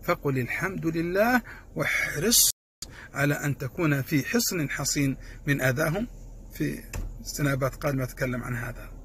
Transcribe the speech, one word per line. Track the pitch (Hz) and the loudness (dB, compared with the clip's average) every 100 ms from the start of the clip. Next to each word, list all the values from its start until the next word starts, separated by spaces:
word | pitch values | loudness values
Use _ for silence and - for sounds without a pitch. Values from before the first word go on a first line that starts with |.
فقل: | - 175 147 131 | 0 0 2 0
"الحمد | 120 - 180 180 160 | 0 -2 -2 -2 -2
لله"، | 160 170 185 226 247 - - - - | 0 0 2 4 4 0 -16 -12 -2
واحرص | 147 - - 151 185 233 - - _ _ - - - | 0 0 0 0 4 6 6 2 _ _ -14 -14 -10
على | 139 143 | 0 2
أن | 143 147 135 | 2 0 -2
تكون | 139 - 165 143 | -4 0 2 2
في | 131 151 131 | 4 2 4
حصن | 240 233 185 143 | 2 2 0 -2
حصين | - 139 151 139 131 - - - | -2 -2 2 2 0 -8 -8 0
من | 139 | 2
أذاهم. | 131 127 156 180 233 - - - - | 2 2 2 0 -4 -8 -14 -16 -14
في | - 147 - - - - - | -4 -4 -4 -8 -8 -8 -8
استنابات | - - 143 135 131 - | -10 0 2 2 0 -2
قادمة | 151 135 | -2 0
أتكلم | 127 - 131 123 | -2 -2 -2 -2
عن | 127 120 | -4 -4
هذا. | 123 - - - | -4 -8 -12 -14